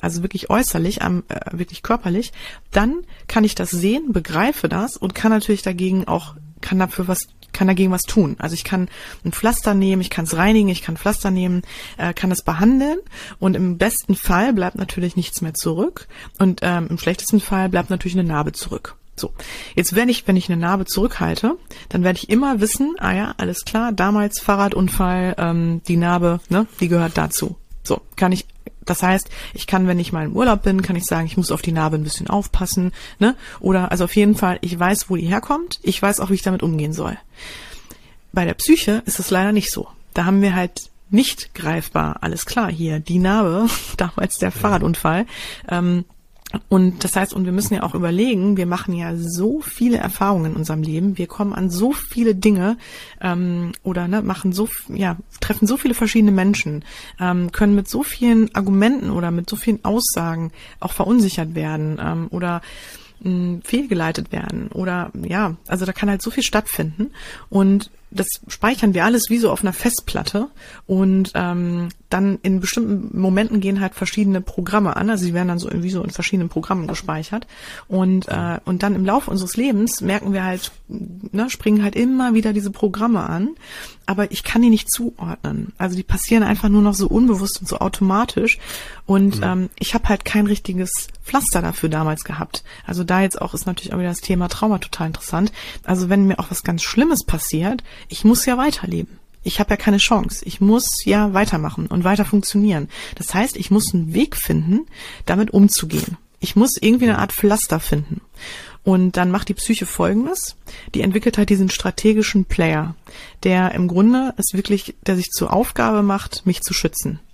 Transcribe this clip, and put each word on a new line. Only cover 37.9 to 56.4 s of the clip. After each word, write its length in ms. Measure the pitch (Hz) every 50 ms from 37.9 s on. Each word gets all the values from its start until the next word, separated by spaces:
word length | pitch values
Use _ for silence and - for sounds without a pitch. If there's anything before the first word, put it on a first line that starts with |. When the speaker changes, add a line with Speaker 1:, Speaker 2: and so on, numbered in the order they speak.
| - - - - - - - - -
Speaker 1:
Bei 120 | 185 175
der 80 | 170 170
Psyche 460 | - - - 311 320 - - 208 233 -
ist 140 | - - -
es 100 | 180 -
leider 200 | 190 185 190 202
nicht 200 | 214 208 190 -
so. 160 | - - - - - - - - -
Da 120 | - 175
haben 160 | 180 196 196
wir 140 | 202 196 180
halt 340 | 185 180 175 - - - - - - - -
nicht 440 | 196 214 262 - - - - - -
greifbar, 600 | - 170 151 160 165 160 - - - - - 151 -
alles 240 | - 165 165 165 -
klar, 240 | - - 247 226 180
hier, 300 | 165 160 165 160 156 156
die 200 | 151 - 170 180
Narbe, 480 | 185 185 202 220 214 175 165 185 226 233 - -
<laughs> 160 | - - - -
damals 420 | 185 170 - - 185 185 - -
der 100 | 185 185
Speaker 2:
Ja. 60 | 180 -
Speaker 1:
Fahrradunfall, 640 | - 208 202 180 190 165 170 - - 160 160 180 233 - - - - - - - - -
ähm, 360 | - 175 175 175 175 175 175 - - - _ _ _ - _ - - 214 - -
und 340 | 196 190 185 185 180 170 -
das 120 | 185 - 190
heißt, 160 | 190 196 -
und 100 | 196 185
wir 60 | 180
müssen 220 | 180 196 214 - 214
ja 100 | 185 -
auch 120 | 170 170
überlegen, 600 | 180 175 170 170 185 220 262 240 190 180 202 208
wir 100 | 190 175
machen 280 | 175 175 185 - - 180
ja 180 | 170 170 170 170 170
so 420 | 165 170 170 175 185 220 269 311
viele 360 | 294 - - - 233 247 233 -
Erfahrungen 540 | - - - - 196 196 202 185 160 160
in 40 | -
unserem 280 | - 156 160 156 156 156
Leben, 340 | 156 156 160 180 202 190 180
wir 100 | 180 -
kommen 240 | - - 208 202 -
an 160 | - 185 185
so 220 | 170 180 208 254
viele 420 | 294 - - - - 240 233 226 214
Dinge, 440 | 185 185 220 208 185 180 202 233 233 - - - - - - - -
ähm, 540 | - 180 175 175 180 180 175 175 175 170 175 - -
oder, 240 | 190 180 180 175 175
ne, 140 | 190 220
machen 320 | 208 190 190 - - 190 175
so 120 | 185 214
f-, 180 | 233 - - - -
ja, 300 | 202 214 196 180 170 170 - - - -
treffen 260 | - - 262 - 226 202
so 80 | 247
viele 200 | 277 - 277 240
verschiedene 360 | - 226 214 - 233 214 208
Menschen, 540 | 196 190